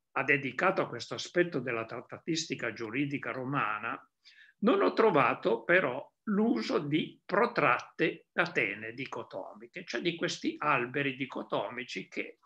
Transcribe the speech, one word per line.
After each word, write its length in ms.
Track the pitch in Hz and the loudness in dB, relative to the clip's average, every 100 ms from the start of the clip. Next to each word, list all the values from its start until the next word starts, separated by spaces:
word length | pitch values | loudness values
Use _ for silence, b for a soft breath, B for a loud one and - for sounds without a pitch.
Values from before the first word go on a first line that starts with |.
| _ | _
ha 100 | 135 | -2
dedicato 600 | 127 139 131 - 180 185 | 2 2 2 0 2 2
a 40 | 123 | -2
questo 280 | 120 - 120 | -4 -8 -8
aspetto 440 | - 175 170 151 | -2 0 2 0
della 260 | 123 113 113 | -2 -4 -4
trattatistica 840 | 120 - 117 - 160 - 135 117 | -10 -12 -12 -4 -4 -4 -6 -6
giuridica 600 | 104 110 127 143 135 139 | -6 -6 -2 -2 -4 -6
romana, 680 | 127 127 139 107 107 117 - _ _ b b b b | -6 -4 -2 -2 -4 -6 -8 _ _ b b b b
non 240 | 208 392 | 4 6
ho 100 | 285 | 4
trovato 720 | - 226 143 120 - 180 226 | 6 6 6 4 2 0 0
però 440 | - 180 143 131 - _ - | 4 4 4 -2 -8 _ 0
l'uso 520 | 202 226 - - 208 | 4 4 2 2 0
di 420 | 147 156 - - - | 2 0 0 -8 0
protratte 1040 | 180 226 - 143 123 - - 165 - _ | 2 2 4 4 2 -2 -2 -2 -2 _
catene 600 | - 175 147 104 104 110 | -2 0 0 -2 -4 -10
dicotomiche, 920 | 123 127 123 110 98 87 104 117 - - | -10 -8 -8 -10 -12 -12 -14 -16 -16 -8
cioè 160 | - | -2
di 140 | 170 170 | -2 -2
questi 400 | 175 - - - | -4 -2 -4 -2
alberi 560 | 151 135 120 143 139 127 | 0 2 0 -2 -2 -4
dicotomici 920 | 131 - - 143 104 120 127 - 165 | -8 -8 -4 -4 -4 -8 -8 -10 -8
che 300 | - - - | -10 -10 -12